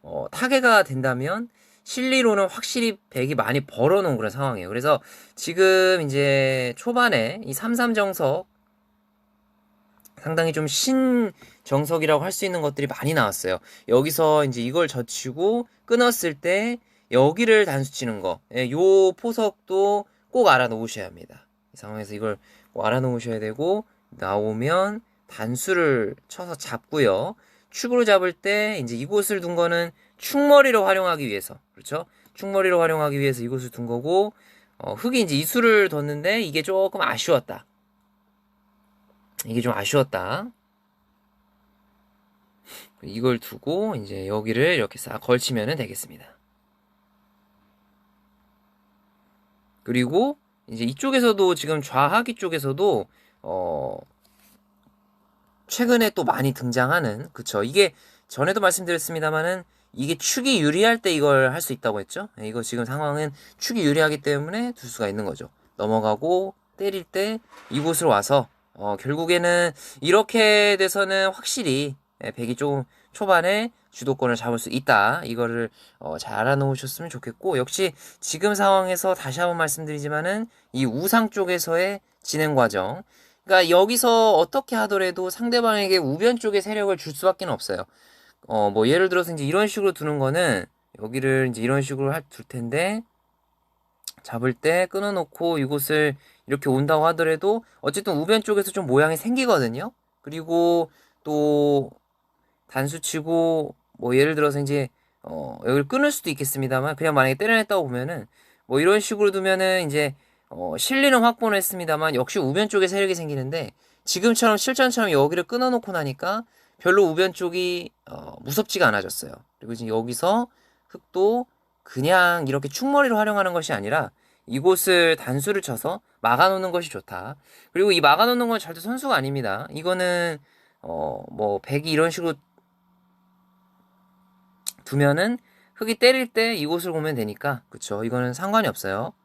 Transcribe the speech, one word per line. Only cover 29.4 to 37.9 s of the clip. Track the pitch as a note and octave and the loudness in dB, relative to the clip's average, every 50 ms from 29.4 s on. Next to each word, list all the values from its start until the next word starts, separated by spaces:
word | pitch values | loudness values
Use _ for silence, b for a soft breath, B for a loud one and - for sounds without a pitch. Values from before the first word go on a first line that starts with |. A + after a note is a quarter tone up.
둔 | F3 E3+ F3 | -4 -4 -2
거는 | E3+ E3+ E3+ E3+ E3+ E3+ E3+ b b b b b | 0 0 2 2 0 -2 -4 b b b b b
축머리로 | b - - - C#4 C#4+ D4 D4 C#4+ C#4 C4+ A#3 A3 G3 | b -10 -2 0 2 6 8 8 8 8 8 4 4 4
활용하기 | F#3+ F#3+ F#3+ F#3 F3+ E3+ D3+ C#3+ A#2 | 4 2 2 2 0 0 -2 -2 -4
위해서, | G2+ G2 - - - - _ _ _ | -4 -6 -6 -10 -18 -20 _ _ _
그렇죠? | - G#2+ - C#3 D#3 F3 b b b b b b | -20 -12 -8 -8 -8 -8 b b b b b b
축머리로 | - - G3 G3 G3 F#3+ F#3 F3+ E3+ | -12 -10 -2 0 0 2 4 4 4
활용하기 | E3 D#3+ D#3+ D#3 D3+ D3 C#3 C#3 | 4 2 2 0 0 -2 0 0
위해서 | C#3 C#3 C3 A#2+ | 0 0 0 -2
이곳을 | A#2 A#2+ C3 C3 B2+ B2 | -6 -6 -6 -6 -8 -10
둔 | - - A#2+ | -12 -10 -6
거고, | A#2 A#2 A#2+ B2+ D3+ F3 F#3+ G3+ G#3 b b b b b b b b b b | -6 -6 -4 -2 0 2 2 2 0 b b b b b b b b b b
어, | - - G#2 | -10 -10 -10
흑이 | - - B3 B3+ B3 | -4 -4 0 2 2
이제 | A3 E3+ D3 | 2 2 0
이 | C#3 D#3 | 0 0
수를 | D#3 - A#3+ A#3 A#3 A3 G#3 G3+ F3+ | 0 0 2 4 4 6 6 4 2
뒀는데 | D#3 D3 C#3+ D3 D3 D3 D3+ F3+ G#3 A#3 | 0 -4 -4 -4 -6 -4 -2 -2 0 0
이게 | A3 D#3+ C#3+ D#3+ | -2 -2 -4 -4
조금 | D3+ - F#3+ F#3+ G3 F#3+ - G3 | -2 0 0 2 2 0 0 -2
아쉬웠다. | F3 - - - - - D#3+ B2+ - - F#2 F#2+ _ _ _ _ _ _ | -2 -2 -2 -4 0 0 0 0 0 -4 -16 -16 _ _ _ _ _ _